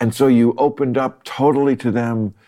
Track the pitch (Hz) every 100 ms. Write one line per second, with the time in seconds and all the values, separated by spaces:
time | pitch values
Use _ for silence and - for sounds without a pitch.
0 | 117 - 135 120 117 117 143 143 135 123
1 | 131 - - - 139 139 139 131 120 113
2 | 117 117 107 -